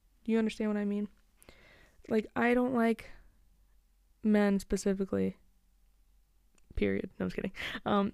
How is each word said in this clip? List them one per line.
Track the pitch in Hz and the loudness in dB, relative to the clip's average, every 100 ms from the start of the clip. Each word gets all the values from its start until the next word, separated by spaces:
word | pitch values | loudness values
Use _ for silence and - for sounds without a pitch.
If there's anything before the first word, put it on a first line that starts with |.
| _ _ | _ _
Do | - | -2
you | 226 | 0
understand | 220 - 214 | 0 -2 -4
what | 208 | -2
I | 208 | -2
mean? | 208 208 - _ _ - - - - - _ - | -4 -6 -10 _ _ -20 -20 -20 -20 -20 _ -2
Like, | 220 208 - | 0 0 0
I | 233 | 2
don't | 247 247 | 4 2
like | 247 226 226 - - - _ _ _ _ _ _ _ _ _ | 2 2 0 -4 -20 -20 _ _ _ _ _ _ _ _ _
men | 214 208 202 196 | 2 4 4 2
specifically. | - 196 202 196 190 196 190 - _ _ _ _ _ _ _ _ _ _ _ _ - - | -2 -2 -2 -2 -2 -2 -2 -4 _ _ _ _ _ _ _ _ _ _ _ _ -8 0
Period. | 202 196 196 - | 0 0 -4 -6
No, | 190 | -6
I'm | |
just | - | -4
kidding. | 196 - - - - | -8 -8 -10 -6 0
Um, | 208 202 | 2 0